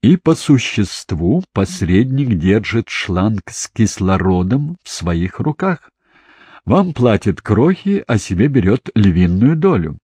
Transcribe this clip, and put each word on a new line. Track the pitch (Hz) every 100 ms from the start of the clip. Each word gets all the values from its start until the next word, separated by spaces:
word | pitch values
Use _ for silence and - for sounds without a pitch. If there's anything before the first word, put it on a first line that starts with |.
| -
И | 175
по | - 160
существу | - 139 - - 98 - - 87 85 151 190
посредник | - 98 - 82 92 131 135 135 98
держит | 87 104 104 113 107
шланг | - - 90 101 107 -
с | - -
кислородом | - 107 - 95 95 92 90 92 131 147 175
в | -
своих | - 80 85 90 -
руках. | - 147 190 170 _ _ _ _ _ _ - -
Вам | - 143 185
платит | 151 120 101 - 87
крохи, | - 104 147 185 196 196 -
а | 110
себе | - 87 135
берет | 135 92 113 -
львиную | - 101 85 90 90 127 160
долю. | 190 139 80 73